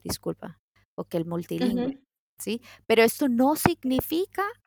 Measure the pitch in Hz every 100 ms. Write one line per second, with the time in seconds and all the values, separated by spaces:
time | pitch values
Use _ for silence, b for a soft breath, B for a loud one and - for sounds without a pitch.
0 | - - - 165 - - _ _ _ -
1 | 175 170 165 170 170 165 240 240 247 269
2 | _ _ _ - - 226 B B - 226
3 | 226 - 285 233 262 311 - 339 254 254
4 | - 320 381 - 403 466